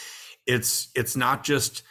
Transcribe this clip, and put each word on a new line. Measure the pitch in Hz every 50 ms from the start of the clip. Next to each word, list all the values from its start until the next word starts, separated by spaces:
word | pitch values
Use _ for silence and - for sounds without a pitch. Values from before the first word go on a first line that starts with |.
| - - - - - - - - _
it's, | - 123 120 - - - - - - -
it's | 127 123 123 -
not | 131 127 123 139 135
just | - - 147 135 113 - - - - -